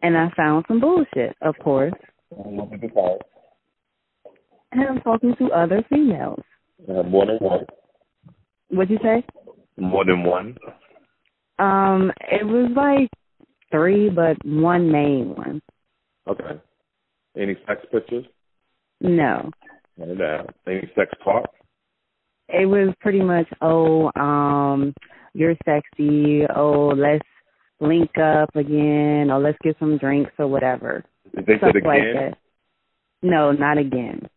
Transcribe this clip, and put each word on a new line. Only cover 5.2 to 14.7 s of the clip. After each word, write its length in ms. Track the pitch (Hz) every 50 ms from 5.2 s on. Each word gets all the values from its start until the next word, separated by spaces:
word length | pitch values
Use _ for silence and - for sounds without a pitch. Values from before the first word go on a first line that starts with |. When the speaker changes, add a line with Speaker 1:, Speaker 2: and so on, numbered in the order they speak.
| - 240 247 -
Speaker 1:
to 120 | 262 247 -
other 300 | 170 170 165 180 208 226 -
females. 500 | 277 294 311 269 196 147 - - - - - _ _ _ _ _ _ _ - -
Speaker 2:
Uh, 140 | 92 92 87
more 220 | 90 92 95 98
than 100 | 104 110 113
one? 280 | 107 95 92 - - - - _ _ _ _ _ _ _ _ _ _ - - _ _ _ _ _ _ _
Speaker 1:
What'd 220 | - 185 190 185
you 80 | 214 214 -
say? 220 | 226 220 233 247 - - - _ - - _ _ _ _ -
Speaker 2:
More 260 | 95 92 92 98 95
than 180 | 92 92 90 85
one? 340 | 87 90 90 95 107 127 - - - - _ _ _ _ - _ _ _ _ _ _ _ _ _ _ _ -
Speaker 1:
Um, 540 | 196 196 196 196 196 196 190 190 190 190 - - - -
it 160 | - 202 214
was, 240 | 208 220 240 247 240 240
like, 320 | 262 277 285 277 277 269 240 - _ _ _ _ _ - _ _ _ _ _ -
three, 380 | 156 160 180 196 208 208 208
but 260 | 185 170 165 165 156 - -
one 480 | 143 147 151 160 170